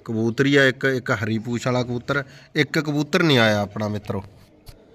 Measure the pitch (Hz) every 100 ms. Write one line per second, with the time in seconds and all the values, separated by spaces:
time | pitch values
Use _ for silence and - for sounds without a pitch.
0 | - 113 117 117 139 139 135 131 135 131
1 | 117 117 107 113 117 120 131 127 123 120
2 | - 139 131 - - 151 147 165 147 147
3 | 147 185 165 131 113 104 101 107 107 104
4 | - 98 - - _ _ - - _